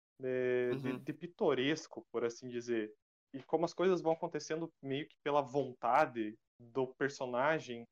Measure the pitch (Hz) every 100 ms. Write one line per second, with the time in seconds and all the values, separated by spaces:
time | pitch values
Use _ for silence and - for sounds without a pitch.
0 | _ _ 131 127 127 123 123 131 127 127
1 | 131 147 170 - 196 131 131 156 - -
2 | - 117 117 120 127 120 117 117 107 -
3 | _ _ _ 135 - 156 165 - 180 180
4 | 160 165 170 156 - 160 165 - 135 135
5 | 156 _ 147 147 131 139 127 123 117 127
6 | 151 120 107 110 _ _ 117 135 127 -
7 | 135 139 127 123 143 160 123 117 117